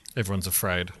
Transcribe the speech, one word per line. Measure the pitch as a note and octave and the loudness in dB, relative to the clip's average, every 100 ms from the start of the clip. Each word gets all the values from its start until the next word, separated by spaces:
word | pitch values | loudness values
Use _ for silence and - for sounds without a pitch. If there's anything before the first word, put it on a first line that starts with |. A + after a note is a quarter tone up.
| - B2+ | -6 -2
Everyone's | G2 G2 F#2 | 0 0 0
afraid. | - G2 F2+ F2+ - | 0 2 2 0 -4